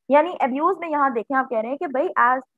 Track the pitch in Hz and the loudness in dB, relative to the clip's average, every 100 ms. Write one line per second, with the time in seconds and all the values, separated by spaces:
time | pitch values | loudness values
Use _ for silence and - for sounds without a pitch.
0 | - 277 330 359 269 262 330 359 339 294 | 2 4 4 0 -2 0 0 0 -2 0
1 | 277 233 202 269 254 226 220 277 349 254 | 0 0 -2 -2 -2 -4 -4 -6 -4 -2
2 | 349 - 240 262 262 | -2 2 2 2 -4